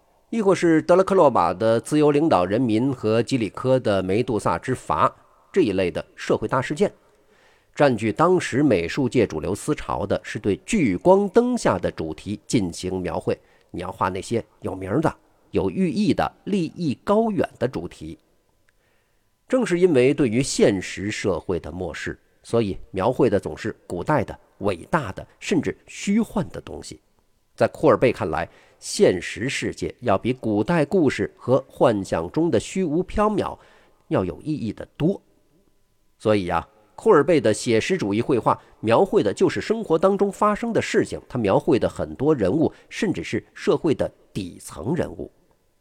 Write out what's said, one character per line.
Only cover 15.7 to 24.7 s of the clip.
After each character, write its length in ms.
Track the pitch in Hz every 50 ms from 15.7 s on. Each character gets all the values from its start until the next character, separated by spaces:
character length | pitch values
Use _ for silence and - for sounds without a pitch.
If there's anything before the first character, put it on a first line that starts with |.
| 85 180 190 165
意 220 | - 202 214 151 -
的、 200 | - 156 - - _ -
利 260 | 175 202 196 160 - -
益 200 | 165 175 143 107 - -
高 260 | - 202 220 233 220
远 160 | 196 151 - - - -
的 80 | 113
主 220 | 123 - - 87 -
题。 280 | - - 78 80 80 - _ _ _ _ _ _ _ _ _ _ _ _ _ _ _ _ _ _ _ _ _ _ _ _ _ -
正 160 | 254 262 226
是 160 | 170 175 170
因 120 | 185 180 151
为 200 | 123 123 135 147
对 160 | 151 147 110
于 120 | 104 123
现 400 | - - - - 214 131 101 90
实 300 | - - - 90 95 107
社 260 | - - - 104 85
会 220 | 76 - - 90 80
的 100 | - 76
漠 240 | 82 92 92 80 69
视， 240 | - - - - - _ _ _ _
所 200 | - - 117 117
以 160 | 113 98 80 - - -
描 200 | - 92 92 123
绘 180 | 127 - 147 110
的 100 | 101 95
总 180 | - 80 76
是 180 | - - 110 - _ _
古 180 | - 92 85 -
代 200 | - 151 131 98
的、 140 | - 76 - _ _ _ -
伟 180 | 98 104